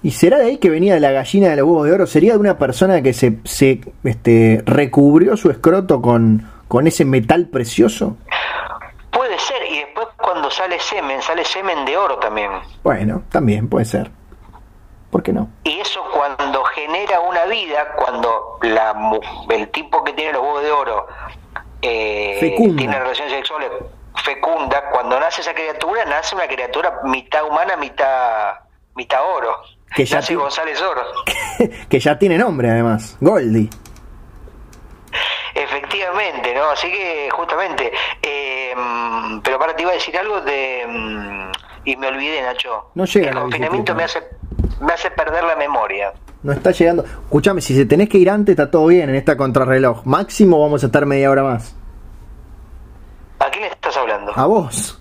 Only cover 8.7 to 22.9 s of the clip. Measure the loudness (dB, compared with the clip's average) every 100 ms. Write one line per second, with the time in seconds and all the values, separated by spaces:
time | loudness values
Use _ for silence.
8.7 | -14 -16 -20 -6 -2 -2 -2 -4 -6 -6
9.7 | -6 -8 -8 -10 -4 -4 -2 -4 -4 -4
10.7 | -4 -4 -6 -4 -6 -4 -4 -4 -4 -4
11.7 | -4 -2 -2 -2 -2 -4 -4 -6 -8 -12
12.7 | -4 -2 0 -2 -4 -2 0 2 0 0
13.7 | -2 0 -4 -6 -12 -20 -20 -20 -20 -20
14.7 | -20 -20 -20 -4 -2 0 -4 -4 -6 -8
15.7 | -6 -6 -8 -4 -2 -2 -2 -2 0 -2
16.7 | -4 -6 -4 0 0 0 -2 -2 -2 -4
17.7 | -4 -4 -4 -4 -2 -2 -2 -4 -6 0
18.7 | 2 0 -2 -2 -2 -4 -14 -4 -2 -2
19.7 | -8 -2 -2 -2 -4 -4 -2 -2 -2 0
20.7 | 0 0 -4 -6 -14 -16 -18 -18 -18 -16
21.7 | -8 -4 -2 -2 -4 -4 -2 -2 4 4
22.7 | 4 -2